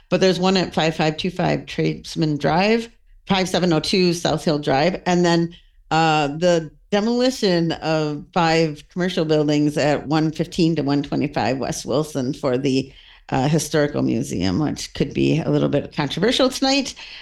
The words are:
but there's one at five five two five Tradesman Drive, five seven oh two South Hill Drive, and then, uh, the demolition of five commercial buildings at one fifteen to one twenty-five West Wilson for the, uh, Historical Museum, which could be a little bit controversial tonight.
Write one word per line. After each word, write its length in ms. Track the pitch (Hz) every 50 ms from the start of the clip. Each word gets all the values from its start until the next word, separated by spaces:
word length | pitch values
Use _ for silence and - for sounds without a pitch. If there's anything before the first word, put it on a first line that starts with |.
| - -
but 100 | 175 180
there's 200 | 190 185 175 170
one 180 | 180 185 196
at 160 | 185 170 175 -
five 220 | 185 156 160 160
five 220 | - 160 156 156
two 120 | 156 - 180
five 380 | 175 - 170 156 147 143 135
Tradesman 680 | - - - 160 156 156 156 - - - 165 160 156 147
Drive, 520 | 147 151 151 151 175 196 214 226 233 226 - _ _ _ _ - - -
five 200 | - 196 185 185
seven 240 | 175 - 180 175 180
oh 80 | 160 151
two 340 | - - - 190 180 175 170
South 300 | 170 - 151 139 156 -
Hill 140 | 180 147
Drive, 420 | 147 143 151 139 135 151 180 190 - -
and 180 | 180 180 175 175
then, 320 | 170 170 170 170 165 170 - _ _ _ _ _ -
uh, 380 | 151 160 165 160 156 156 147 139
the 420 | 143 160 175 180 175 165 160 147 - - _ -
demolition 840 | - 202 208 233 240 240 247 262 254 - 220 196 175 170 170 165 151
of 520 | - - 156 160 156 156 151 151 147 - - -
five 500 | 185 170 165 165 165 165 156 147 - - _
commercial 340 | - 180 175 190 180 190 160
buildings 540 | 156 156 151 151 151 147 147 147 147 147
at 300 | 160 131 151 143 - -
one 240 | 131 151 160 156 160
fifteen 440 | 156 - 160 - - - 165 165 165
to 60 | 151
one 220 | 135 139 143 143 147
twenty-five 560 | - - 139 131 151 - 139 107 110 131 135
West 260 | - - 147 - -
Wilson 480 | 127 113 143 156 151 - 139 127 127 151
for 240 | - - 139 123
the, 340 | 131 135 139 131 135 131 - - - - - - - - -
uh, 180 | 139 135 127
Historical 540 | 147 165 156 - - - 156 147 147 - 135
Museum, 580 | 131 131 123 113 - - - 104 87 95 90 123
which 340 | 151 95 - - - - -
could 180 | - 160 135 -
be 260 | 139 135 135 143 156
a 100 | - -
little 200 | 147 147 143 143
bit 260 | 139 143 143 - -
controversial 540 | - 147 131 - 165 185 233 254 - 269 254
tonight. 460 | 262 - 269 269 269 277 262 - - - - - - -